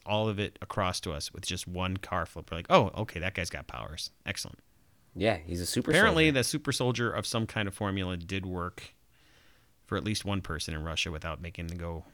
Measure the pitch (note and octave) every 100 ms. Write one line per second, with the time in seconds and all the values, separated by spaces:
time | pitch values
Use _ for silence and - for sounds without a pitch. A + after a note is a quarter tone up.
0 | - G#2+ A2 G2+ G#2 - - - F#2 F2+
1 | F#2+ D2 - - - F#2 - F2+ F#2 F#2+
2 | - F2+ E2 E2 - E2+ - F3+ G#2 -
3 | G#2+ F2 F2+ - E2+ D2 - B1 G#1 D#2+
4 | - _ - - - - - _ _ _
5 | _ F2 G#2 F#2 D#2+ F2 F2+ A#2+ C#3 D#3
6 | G#3+ E3 D#3 C3+ A#2 D3 - B2+ B2+ A#2+
7 | A#2+ F2 G#2 A#2 A2+ - G2 - G#2 G2
8 | F#2 F2 E2+ F#2+ F#2 F2+ F2 - - -
9 | _ _ - - - - _ _ - G2
10 | G#2 G#2+ G2+ G2 - D#2+ - D#2 D#2+ D#2
11 | F#2 D#2+ E2+ D2+ E2+ - E2+ F2 E2+ E2
12 | -